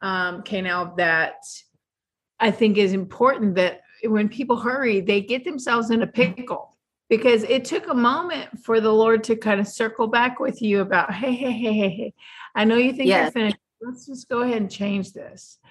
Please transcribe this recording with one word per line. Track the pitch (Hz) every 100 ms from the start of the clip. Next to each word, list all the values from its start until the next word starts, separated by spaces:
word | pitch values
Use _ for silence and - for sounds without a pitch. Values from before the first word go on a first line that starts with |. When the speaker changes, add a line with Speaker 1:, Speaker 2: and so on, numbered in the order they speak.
Speaker 1:
um, | 196 185 180 175
Kanell, | - 196 185 180 175 175
that | 170 160 - - - - - _ _ _ _ _ _ -
I | 226
think | 226 220 202
is | 196
important, | 190 185 - 247 269 208 185
that | 180 180 _ _
when | 226 214 214
people | 247 254 240
hurry, | 240 269 247 196
they | 185 202
get | 202 254
themselves | 359 285 277 233 226
in | 226
a | -
pickle, | - 208 247 - 175 - _ _ _ _
because | 226 247 226
it | 214 262 254
took | 339 349
a |
moment | 254 240 294 349 285 - -
for | - 226
the | 220
Lord | 220 226 226
to | 220 220
kind | 214 196
of | 202
circle | - 226 220 220
back | 233 247 247
with | 269 -
you | 220 202
about, | 190 185 147
"Hey, | 185 262
hey, | 247 262
hey, | 220 233
hey, | 214 196
hey, | 185 220 - - - -
I | 214
know | 220 233
you | 254
think | 269 262
you're | 370
Speaker 2:
Yes. | -
Speaker 1:
finished. | 240 214 208 _ _
Let's | 240 254 -
just | 262 -
go | 240
ahead | 247 226
and | 196
change | - 202 202 190
this." | - - - - _ _